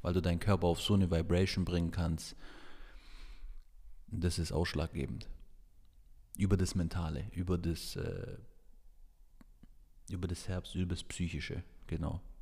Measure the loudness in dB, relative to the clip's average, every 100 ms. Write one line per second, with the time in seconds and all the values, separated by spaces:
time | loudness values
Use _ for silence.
0 | 4 4 4 2 4 6 6 4 4 6
1 | 6 4 4 4 4 2 2 4 2 2
2 | 2 0 -4 -10 -12 -12 -12 -12 -12 -14
3 | -14 -12 -12 -10 -10 -10 -14 -18 -14 -14
4 | -8 0 2 2 0 2 2 0 -2 -2
5 | -4 -4 -6 -10 -12 -18 -20 -20 -20 -20
6 | -20 -20 -14 0 4 4 4 2 0 0
7 | 0 -2 -6 -4 0 0 0 -2 -4 -6
8 | -4 -6 -8 -10 -14 -20 -20 -20 -20 -20
9 | -20 -20 -20 -20 -20 -20 -20 -20 -20 -20
10 | -8 -4 -2 -2 -2 -4 -4 -2 0 -2
11 | -4 -2 -2 -2 -4 -6 -8 -14 -6 -2
12 | 0 -2 -6 -16